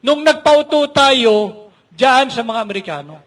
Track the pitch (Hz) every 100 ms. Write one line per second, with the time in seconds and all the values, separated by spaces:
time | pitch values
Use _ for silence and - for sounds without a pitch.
0 | 240 294 311 311 - 294 302 302 285 294
1 | 277 269 233 214 208 - - _ _ 165
2 | 254 254 269 233 226 226 214 196 190 151
3 | 143 156